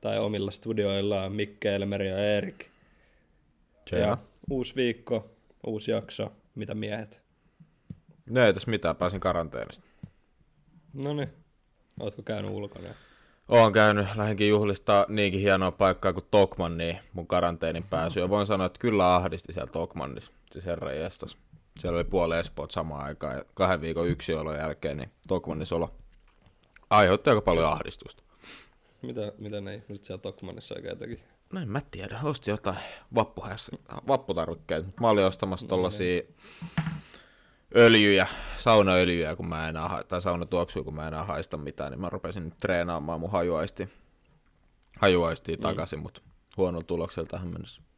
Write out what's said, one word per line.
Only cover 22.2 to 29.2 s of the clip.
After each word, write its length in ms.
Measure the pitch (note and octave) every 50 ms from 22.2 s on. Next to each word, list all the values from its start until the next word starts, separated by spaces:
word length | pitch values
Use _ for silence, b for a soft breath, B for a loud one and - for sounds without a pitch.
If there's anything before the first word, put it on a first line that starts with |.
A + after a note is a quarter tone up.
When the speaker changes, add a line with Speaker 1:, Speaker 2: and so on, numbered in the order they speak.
| E2+ E2 E2 E2
Speaker 2:
Espoot 320 | E2 - - - D2 D2
samaan 340 | - - D#2+ D#2+ D2+ C#2+ C#2
aikaan 320 | C#2+ D2+ - - D2 B1+
ja 80 | C#2 - _ _
kahden 260 | - F#2+ F#2 F#2 E2
viikon 280 | D2 E2 E2 E2 E2+ F2
yksinolon 480 | F2 E2 - - E2+ D#2 D#2 D#2 D2+
jälkeen, 400 | D2 D#2 D#2+ D2+ - - D#2+ C#2+
niin 140 | D2 B1 - _ _ - -
Tokmannissa 480 | F#2+ F2+ - - D#2 D#2 D#2 - -
olo 180 | E2+ E2+ E2 - - - - _ _ _ _ _ _ _ - _ _ _ _ _ - _ _
aiheutti 400 | - G#2+ G#2 F2+ F#2 G#2 - -
aika 100 | C3 G#2+ -
paljon 260 | - F2 E2 E2 D#2
ahdistusta. 540 | D2+ D2+ - - - - - - - _ _ B B B B B B B B B B B _ _ _ _ -
Speaker 1:
Mitä, 300 | B2 B2 A#2+